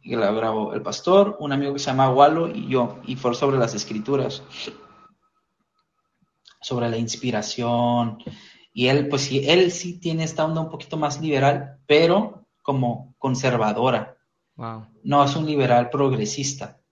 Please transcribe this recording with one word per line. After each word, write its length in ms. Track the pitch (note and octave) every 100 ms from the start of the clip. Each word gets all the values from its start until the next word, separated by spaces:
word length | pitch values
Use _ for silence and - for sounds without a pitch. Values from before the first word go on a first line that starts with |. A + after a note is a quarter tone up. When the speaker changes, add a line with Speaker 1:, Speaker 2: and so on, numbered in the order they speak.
Speaker 1:
Y 140 | - A#2+
la 140 | G2+
grabó 400 | A2 A2+ A2 G#2
el 80 | G#2
pastor, 560 | - - - G3 G3+ -
un 120 | D3
amigo 220 | C#3 C#3
que 60 | C#3
se 60 | -
llama 220 | C3 C3
Walo 400 | B2+ C#3+ D#3+ E3
y 200 | - -
yo. 300 | B2+ A#2 -
Y 120 | - C3
fue 180 | B2
sobre 240 | A#2+ C#3 C3+
las 160 | A2+
escrituras. 680 | G#2+ - A2 A2 C#3 B2 - - - - - - - - _ _ _ _ _ _ _ _ _ _ _ _ _ - _
Sobre 280 | - B2 A#2
la 60 | A2+
inspiración. 1200 | A#2 - B2+ G#2+ G#2+ - A#2+ A#2+ A#2+ A#2+ A#2 G#2+ - - - - _
Y 160 | - B2
él, 200 | C#3+ C#3+
pues 140 | C#3+
sí, 260 | - C3+ C3+
él 220 | F3 F3+
sí 280 | - F3+ E3+
tiene 240 | E3+ D#3+
esta 200 | D#3+ -
onda 160 | D#3 D#3+
un 100 | D#3
poquito 260 | - - D#3
más 240 | D3 C#3
liberal, 580 | D#3+ C#3 C3+ C3+ - - _
pero 600 | D3 E3 F#3+ G#3+ - _ _
como 520 | - C#3 B2 A#2 - _
conservadora. 960 | C3+ B2 - A2+ G#2+ A2 B2+ A#2 G#2 - _ _ _ -
Speaker 2:
Wow. 300 | A#2 A2+ G#2+ _
Speaker 1:
No 200 | C3 C#3+
es 120 | C#3 E3
un 100 | D#3
liberal 420 | D3 B2 A#2+ B2
progresista. 920 | C#3+ C3+ A#2+ G#2 - C#3 - - - _